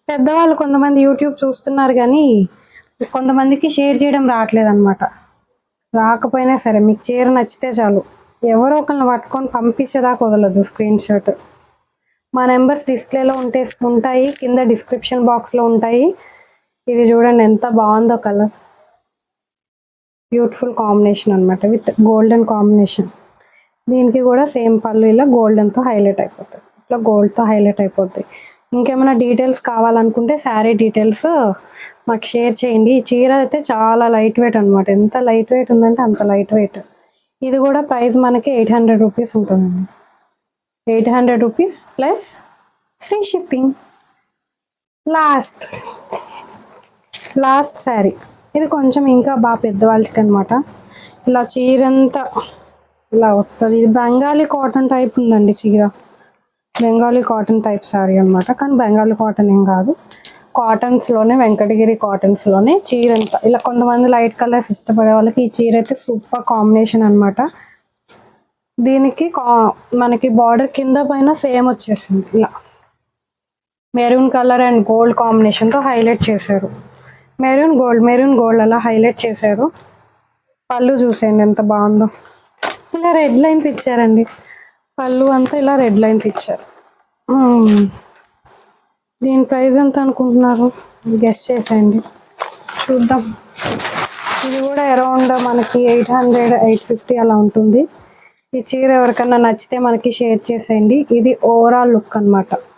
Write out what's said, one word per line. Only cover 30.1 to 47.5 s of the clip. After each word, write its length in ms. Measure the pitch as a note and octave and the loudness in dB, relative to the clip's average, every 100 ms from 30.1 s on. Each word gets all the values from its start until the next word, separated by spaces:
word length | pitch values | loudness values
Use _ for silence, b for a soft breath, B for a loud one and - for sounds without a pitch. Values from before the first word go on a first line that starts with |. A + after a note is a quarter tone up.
| A#3 A#3 D4+ | 0 -2 -2
శారీ 260 | C4 A3 A3+ G#3+ | -2 -2 0 0
డీటెయిల్స్ 440 | A3 G#3+ A3 G#3+ D#4+ D#4+ G#3+ F#3+ B B B B - | 0 0 0 0 0 0 0 -4 B B B B -6
మాకు 180 | A3 - | -4 -2
షేర్ 220 | A#3 A#3+ A3+ | -2 -2 -2
చేయండి. 300 | B3 A3 A3+ C4 | 0 2 4 2
ఈ 20 | B3 | 2
చీర 240 | B3 C4 C4+ | 0 2 2
అయితే 180 | C4 D4 D4 | 0 -4 -4
చాలా 340 | A3 A3 A#3 A#3 | 0 0 2 2
లైట్ 240 | A3 A3 A#3 | 2 0 0
వెయిట్ 140 | A#3+ A3 | 0 2
అన్నమాట, 260 | G3+ G3 F#3+ G3+ | 2 2 2 0
ఎంత 180 | G#3+ B3+ B3 | 0 0 0
లైట్ 220 | A3+ A3 | 0 0
వెయిట్ 160 | B3+ B3 | -2 2
ఉందంటే 260 | A3+ A3+ A#3 A#3 | 2 2 2 0
అంత 160 | G#3 G#3 | 0 0
లైట్ 220 | G3+ G3 G#3+ | 0 0 -2
వెయిట్. 200 | G3+ G3 - _ _ _ _ - | -2 -6 -20 _ _ _ _ -10
ఇది 160 | C4 C4+ | -4 0
కూడా 160 | C#4 D4 D4 | 0 0 -2
ప్రైస్ 260 | B3 A#3+ B3 B3 | -2 0 2 2
మనకి 240 | B3 C#4+ B3 | 0 0 0
ఎయిట్ 140 | G#3+ A#3 | 0 2
హండ్రెడ్ 260 | A3+ G#3+ G#3+ | 2 2 2
రూపీస్ 260 | A#3 A#3 A3 | -2 -4 -4
ఉంటుందండి, 460 | G3+ F#3+ F#3 F3+ F#3+ _ _ _ _ _ _ _ _ _ A3+ | 0 0 0 -4 -8 _ _ _ _ _ _ _ _ _ -4
ఎయిట్ 240 | A3+ A#3 | -2 0
హండ్రెడ్ 280 | B3 B3 A#3 A#3 | 0 0 0 -2
రూపీస్ 300 | A3+ F#4 - - - | -2 -2 -4 -8 -6
ప్లస్ 280 | C#4+ - - - - _ _ _ _ - | -4 -4 -6 -10 -20 _ _ _ _ -10
ఫ్రీ 180 | - G#4 G4 | -6 -4 -2
షిప్పింగ్. 400 | F#4 F4+ B3+ C4+ - _ _ _ _ _ _ _ _ _ _ _ _ D4+ | -4 -4 -2 -2 -4 _ _ _ _ _ _ _ _ _ _ _ _ -4
లాస్ట్, 580 | D#4+ D4+ C#4 - - - - - - - - - - - - - - _ _ _ - - C4+ | -2 0 0 -2 -6 -8 -8 -8 -14 -14 -12 -10 -12 -14 -16 -20 -20 _ _ _ -12 -6 -2
లాస్ట్ 340 | C4 | 0